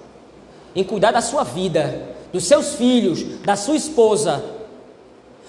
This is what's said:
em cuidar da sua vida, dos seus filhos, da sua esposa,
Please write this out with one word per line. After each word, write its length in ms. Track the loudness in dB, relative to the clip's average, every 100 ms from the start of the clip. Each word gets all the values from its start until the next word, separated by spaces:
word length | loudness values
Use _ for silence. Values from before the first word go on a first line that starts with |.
| -20 -20 -20 -20 -20 -20 -12
em 80 | -6
cuidar 300 | -4 2 2
da 80 | 2
sua 240 | 0 -4
vida, 720 | -4 -4 -2 0 -2 -6 -12 -16 -8
dos 120 | -4
seus 300 | 2 2 2
filhos, 480 | 0 2 4 2 -2 -6 -8
da 120 | -2
sua 220 | -2 0 -2
esposa, 680 | -2 4 4 4 0 -2 -6 -14 -16 -20 -20 -20 -20 -20 -20 -20